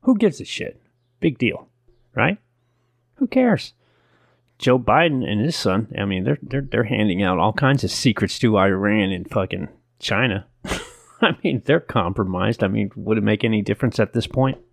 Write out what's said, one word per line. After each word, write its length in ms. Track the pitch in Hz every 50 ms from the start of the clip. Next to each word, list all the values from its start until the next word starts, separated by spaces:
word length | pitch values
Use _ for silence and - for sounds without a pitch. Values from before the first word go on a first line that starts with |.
Who 160 | _ - 262
gives 220 | 202 220 196 143 -
a 60 | -
shit? 360 | - - - - - - _ _ _ _ _ _ _ _ _
Big 180 | - 170 131
deal, 300 | - 127 107 - - - _ _ _ _ _ _ _ _ _ _
right? 220 | 110 113 151 202 - _ _ _ _ _ _ _ _ _ _ _ _ _ _ _
Who 120 | _ 277
cares? 460 | - - 262 254 240 208 131 - - _ _ _ _ _ _ _ _ _ _ _ _ _ _ _ _ _ _
Joe 200 | - 143 131 131
Biden 500 | 123 - 107 143 170 170 147 131 113 69
and 120 | 104 104
his 160 | 113 160 165
son, 360 | - - 101 92 101 110 - - -
I 60 | 101
mean, 180 | 101 98 92 92
they're, 140 | 123 147 -
they're, 200 | - - 135 139
they're 220 | 139 - - - 117
handing 360 | 107 120 104 107 107 90 92
out 180 | 101 92 92 87
all 120 | 85 107
kinds 320 | - - 147 131 139 135 -
of 80 | -
secrets 480 | - - - 127 107 - 107 95 - -
to 180 | - 117 107
Iran 540 | 98 95 98 95 95 98 104 104 110 101 95
and 180 | 95 90 90 -
fucking 380 | - 107 95 95 - 95 - - - _ _ _ _ _
China. 460 | - - - 101 127 127 98 101 98 _ _
<laughs> 680 | _ _ - - - - - - - _ _ - -
I 140 | - 262 262 - -
mean, 200 | 185 143 113 -
they're 160 | - 143 170
compromised. 840 | - - - 117 90 85 98 - 104 92 92 90 92 104 117 - 110
I 40 |
mean, 240 | 95 98 110 101 98 -
would 220 | 110 110 107 110
it 80 | 110 104
make 180 | 104 107 104 -
any 180 | 117 110 107
difference 380 | 98 - 101 - - 120 - -
at 140 | 110 - -
this 140 | 120 110
point? 300 | - - 131 131 131 131 - - _